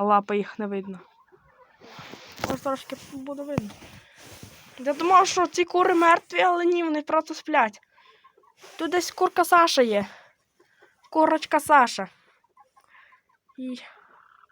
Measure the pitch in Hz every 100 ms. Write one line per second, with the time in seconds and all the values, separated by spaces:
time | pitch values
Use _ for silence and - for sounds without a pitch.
0 | 202 202 202 208 196 - 208 196 196 185
1 | - _ _ _ _ _ 494 _ - -
2 | - - - - - 269 277 269 - 262
3 | - 277 262 277 285 285 208 - - -
4 | _ - - - - - - - 262 294
5 | 339 370 370 370 349 - 349 349 359 359
6 | 339 339 - 349 359 349 349 349 330 302
7 | 294 320 311 311 - 302 220 - _ _
8 | _ _ _ _ _ _ - - 320 349
9 | - - 359 - 339 349 330 - 240 202
10 | 202 - _ _ _ _ _ _ _ _
11 | - 320 311 311 - 302 - 294 240 -
12 | 190 _ _ _ _ _ _ _ _ _
13 | _ _ _ _ _ - 254 247 - -
14 | _ _ _ _ _